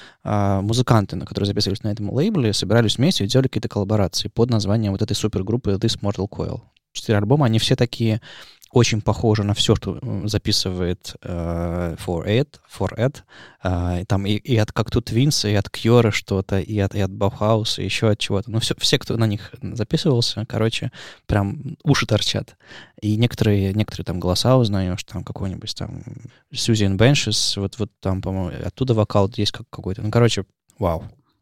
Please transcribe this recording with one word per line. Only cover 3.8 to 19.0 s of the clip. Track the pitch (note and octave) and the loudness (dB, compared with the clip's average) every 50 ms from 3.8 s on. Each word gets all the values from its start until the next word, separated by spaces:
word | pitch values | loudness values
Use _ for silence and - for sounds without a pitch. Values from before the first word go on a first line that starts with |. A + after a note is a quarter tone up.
| G2+ G2 G#2+ G#2+ G2 E2 - - - G#2 | 0 2 2 2 2 0 -2 -4 -6 -4
под | - - A#2 B2 | 0 0 2 2
названием | A#2+ G#2+ F2+ F#2+ G#2 A#2 A2 G2+ | 2 0 2 0 0 0 0 0
вот | G2 G2 | 0 -2
этой | G#2 - G2+ | -2 -2 -2
супергруппы | - - G#2+ - G2+ F#2+ G#2 A2+ B2 - G#2 | -2 -2 -2 -2 -2 -2 -2 -2 -2 0 -2
This | G2 F#2+ A#2 A2 A2 - | 0 0 0 0 -2 -2
Mortal | - G2+ G2+ - F#2+ - | -2 -4 -2 -2 -4 -6
Coil. | - - E2 E2 - A2+ - _ _ _ _ _ | -4 -8 -6 -6 -8 -10 -12 _ _ _ _ _
Четыре | _ - - - A2 G2+ | _ -10 -2 0 0 0
альбома, | G2+ G#2 C3+ D#3 C#3+ | 2 2 2 4 4
они | A2+ A2+ A2 | 4 2 2
все | - - C3 | 2 2 2
такие | - - - - - A#2 A2 G#2+ A2 - - - - - - - _ - _ | 2 2 -2 0 -2 0 0 0 -2 -4 -10 -18 -20 -20 -20 -20 _ -20 _
очень | - B2+ A#2 - A#2 G#2+ | 2 4 4 4 2 0
похожи | - A#2+ G2 - - A2+ G#2+ G#2 G2+ | 0 -2 -2 2 2 2 2 2 2
на | G2+ G2+ | 0 0
все, | - - - G#2+ | 0 4 2 2
что, | - - F#2+ - - | 2 2 -4 -8 -6
м, | - A#2+ G#2+ G2 G2 G#2 | -8 -6 -6 -6 -4 -2
записывает, | G#2+ G#2 - A2 G#2 - - G2+ F2+ F2+ F2+ F2 F2+ - - - - - | -2 -2 0 0 0 0 -2 -2 -4 -2 -2 -2 -4 -4 -8 -14 -16 -14
э, | - - F2+ E2+ E2+ E2+ E2+ E2+ F2 E2+ E2+ F2 F2 E2+ D#2+ - - | -12 -8 -8 -6 -4 -4 -4 -4 -4 -4 -4 -4 -4 -4 -6 -8 -6
four | - F2 E2 D2+ | -4 -4 -4 -2
eight, | G2 G#2 B2 D3 - - - _ _ - - | 0 0 0 0 -2 -6 -18 _ _ -6 -4
four | G2 E2+ - - | -4 -4 -2 -2
eight, | A#2 C#3 - - - _ - - - - - _ | -2 -2 -2 -6 -16 _ -20 -20 -20 -20 -20 _
э, | - F#2 F2+ F2 F2 F2 F2+ F2 | -4 -2 0 0 0 0 -2 -2
и | - | -2
там | - G2+ G2 G2 | -2 -2 -2 0
и, | G2 | -2
и | G#2+ - - - B2 | -2 -2 -2 0 2
от | A2 G#2+ - | 2 2 0
Cocteau | - - - - - A#2+ | 0 -4 -2 0 0 -2
Twins, | - - - A2+ C3+ D3+ - - - G#2 | -2 0 0 2 2 2 2 0 0 0
и | G#2 | 0
от | G2+ - - | 0 0 -2
Cure | - - - A2+ A#2+ B2 A2+ G#2+ | -8 -2 2 6 6 6 6 4
что-то, | G2 - - - G2+ F#2+ F#2 - G2+ G2 | 2 -2 -2 -2 -2 -2 0 0 -2 -2
и | E2+ - A2 G#2 | -2 -2 0 0
от, | G2 F#2+ - | 0 0 0
и | G2+ | -2
от | G2 F#2+ | -2 -2
Bauhaus, | G2 G#2+ G2+ G2 - - G#2 G#2+ A2+ G#2+ G#2+ - - - | -2 0 -2 -2 0 0 2 2 2 2 2 -2 -4 -4
и | G2 | -4
еще | F#2+ - - A#2 A2 | -4 -2 0 2 2
от | G#2 - | 2 2
чего-то. | - - G2+ F#2+ - - | 0 -2 -2 -4 -2 -2
Ну, | G#2 A#2 | -4 -2
все, | - - - - | -2 -2 -2 0
все, | - - - | 2 2 2
кто | C3 | 0